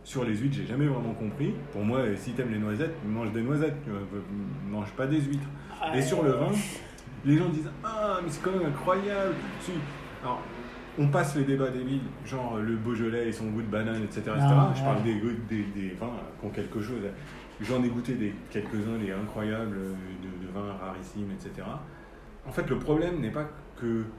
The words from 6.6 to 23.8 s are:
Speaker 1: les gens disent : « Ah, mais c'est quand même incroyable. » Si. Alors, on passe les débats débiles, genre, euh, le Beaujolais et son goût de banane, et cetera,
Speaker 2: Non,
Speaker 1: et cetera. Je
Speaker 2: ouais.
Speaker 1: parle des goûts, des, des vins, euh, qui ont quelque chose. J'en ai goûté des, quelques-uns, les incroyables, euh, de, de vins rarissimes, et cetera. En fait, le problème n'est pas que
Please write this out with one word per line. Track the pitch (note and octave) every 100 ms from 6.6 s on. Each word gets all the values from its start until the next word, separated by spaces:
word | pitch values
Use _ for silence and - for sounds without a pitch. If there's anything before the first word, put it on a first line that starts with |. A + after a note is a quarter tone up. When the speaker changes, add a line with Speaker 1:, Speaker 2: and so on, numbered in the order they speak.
| - - - - - - C#3
Speaker 1:
les | D3+
gens | F3+
disent : « | D#3 C#3+ -
Ah, | A3 A3 G#3+ F#3
mais | E3+
c'est | C#3+
quand | F#3
même | F#3+ D#3+
incroyable. » | C#3 - F#3 G3+ G3+ F#3+ D3+ G3+ -
Si. | - F3 C#3 - - -
Alors, | B2+ B2 - - - - - -
on | C#3+
passe | F3+ F3 D3+
les |
débats | C#3 C3+ C3
débiles, | B2+ B2+ C3+ A2+ - A2
genre, | C3 B2 A2
euh, |
le | G#2+ A2+
Beaujolais | A2 A2+ A2+ A#2 A#2
et |
son | G#2+ A2
goût | G#2+
de | A2
banane, | G#2+ A2 A2+
et | G2+
cetera, | - G#2 A2
Speaker 2:
Non, |
Speaker 1:
et | C#3
cetera. | C#3 C#3
Je | C3+
Speaker 2:
ouais. | C3+
Speaker 1:
parle | A2
des | A2+ G#2+
goûts, | A2+ A2 -
des, | G#2+ G2+ G2+
des | F#2+
vins, | F#2 A2+
euh, | A#2 E2 -
qui | G#2
ont |
quelque | G#2 G2 A#2
chose. | G#2 B2 G2+ F#2+ - - - -
J'en | G#2+ B2+
ai | B2
goûté | A#2 A#2+ A#2
des, | G#2 F#2+ -
quelques-uns, | G#2+ G2 A2 G#2 A2+
les | G2+
incroyables, | F#2+ G#2 A2 G#2+ A2 A2 G2
euh, | F#2+ F#2+ F#2 F#2
de, | F#2 F2+ F#2
de |
vins | F#2+ G2+ F#2+
rarissimes, | F#2+ F2+ F#2+ G#2 G2+
et | G2
cetera. | G2 - F#2+ C#3+ - - - - - - -
En |
fait, | C3 E3
le | A#2+
problème | - D3+ E3+ F3
n'est | A2
pas | D3 D3+ - -
que | -